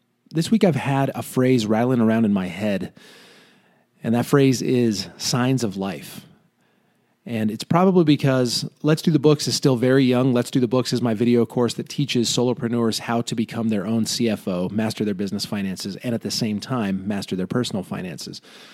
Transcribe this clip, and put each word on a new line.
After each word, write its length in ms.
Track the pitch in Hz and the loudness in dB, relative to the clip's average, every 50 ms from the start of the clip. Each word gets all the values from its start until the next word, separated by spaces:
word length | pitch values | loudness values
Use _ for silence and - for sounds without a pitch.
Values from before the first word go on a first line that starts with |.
| _ _ _ _ _ - 147 | _ _ _ _ _ -6 -4
This 160 | 160 170 - | -2 0 2
week 140 | 226 208 214 | 2 4 4
I've 120 | 180 135 | 4 2
had 360 | 135 - 139 139 135 135 131 - | 2 0 0 0 0 0 0 -2
a 100 | - - | -6 -8
phrase 420 | - - 127 127 127 131 120 107 | -4 0 2 4 4 4 4 4
rattling 340 | 104 110 110 120 127 131 120 | 2 2 2 2 2 2 4
around 240 | 113 110 113 113 113 | 4 4 4 4 4
in 80 | 104 | 4
my 160 | 101 95 92 | 2 2 0
head, 460 | 90 85 95 107 104 98 90 90 - - - - - - - - - - - - _ _ _ _ _ _ _ _ _ _ _ | -2 -4 -4 -2 -2 -2 -2 -4 -8 -12 -16 -20 -20 -20 -20 -20 -20 -20 -20 -20 _ _ _ _ _ _ _ _ _ _ _
and 140 | - 113 113 | -4 -2 0
that 100 | 120 120 | 0 0
phrase 360 | - 147 143 135 135 123 107 | 2 2 4 4 4 2 0
is 480 | - - 127 123 120 113 104 95 92 - - | 0 0 0 2 2 0 0 -2 -6 -10 -12
signs 440 | - - - 147 123 123 127 135 120 | -10 -6 -4 -2 0 0 0 0 0
of 140 | 120 101 92 | -2 -4 -4
life. 500 | 98 95 98 82 71 - - - - - - _ _ _ _ _ _ _ _ _ _ _ _ _ _ _ _ _ _ - | -4 -6 -6 -8 -10 -12 -16 -18 -18 -20 -20 _ _ _ _ _ _ _ _ _ _ _ _ _ _ _ _ _ _ -12
And 260 | - 117 110 107 107 | -8 -4 -2 -2 -2
it's 140 | 104 - - | -4 -4 -4
probably 400 | - 165 170 185 196 180 185 165 | 0 2 4 4 4 6 4 4
because 580 | 151 143 - 147 139 131 127 127 117 - - 147 - _ _ | 4 4 4 4 2 2 2 0 0 -2 -4 -6 -8 _ _
Let's 200 | - 151 156 156 | 0 2 2 2
Do 100 | - 180 | 2 2
the 80 | 151 139 | 2 4
Books 300 | 123 151 147 147 - 127 | 6 4 4 4 2 -2
is 60 | - | -2
still 200 | - - 143 131 | 2 2 2 2
very 300 | 113 123 127 131 139 135 | 4 4 4 6 6 6
young. 260 | 123 123 123 131 135 | 4 4 4 4 4
Let's 180 | 120 123 120 - | 2 2 0 0
Do 120 | - 135 | 0 0
the 80 | 123 107 | 2 2
Books 240 | 127 127 120 - 127 | 2 0 0 0 -2
is 80 | 117 | 0
my 120 | 120 120 110 | 0 0 0
video 320 | 101 120 120 120 117 113 | 2 2 4 4 4 2
course 280 | - - 127 120 110 - | 2 0 0 0 0 -2
that 160 | 120 - - | -6 -10 -8
teaches 400 | - - 143 - - 123 113 - | -4 -4 -4 -2 0 0 0 0
solopreneurs 720 | - 127 120 127 120 - 120 113 120 117 117 113 104 - | 0 0 0 0 0 -2 -2 -4 -2 0 0 0 -2 -2
how 200 | - - 117 117 117 | -4 -2 -2 -2 -2
to 120 | - 120 | -4 -4
become 320 | 117 110 - - 117 110 | -4 -4 -4 -4 -4 -2
their 180 | 113 110 101 90 | -2 -2 -2 -2
own 200 | 110 113 117 107 | -2 -2 -2 -2
C 240 | - - - 120 110 | -2 -2 -2 -2 -2
F 180 | 104 - - | -2 -2 -4
O, 220 | 104 92 90 92 90 | -4 -4 -4 -4 -4
master 340 | 101 110 110 110 - - 107 | -2 -2 -4 -4 -2 -4 -4
their 100 | 104 98 | -4 -4
business 320 | 90 101 95 104 98 - | -4 -6 -6 -6 -6 -6
finances, 520 | - 110 101 98 95 92 - - 101 92 | -6 -6 -6 -6 -6 -6 -8 -8 -10 -10
and 180 | - - 123 117 | -8 -6 -6 -6
at 60 | 110 | -4
the 100 | - 104 | -6 -6
same 300 | - - 123 107 107 101 | -6 -4 -4 -4 -4 -6
time, 440 | - - 131 120 104 98 95 92 95 | -6 -6 -4 -4 -2 -2 -4 -4 -4
master 300 | 107 104 98 85 - 98 | -4 -6 -6 -6 -6 -4
their 100 | 90 92 | -4 -4
personal 380 | - - 123 120 - - 104 180 | -2 -2 -2 -2 -2 -4 -8 -8
finances. 580 | - - - 180 175 151 - - - - - _ - - - - - | -8 -8 -8 -8 -10 -10 -12 -12 -14 -14 -16 _ -20 -20 -20 -20 -20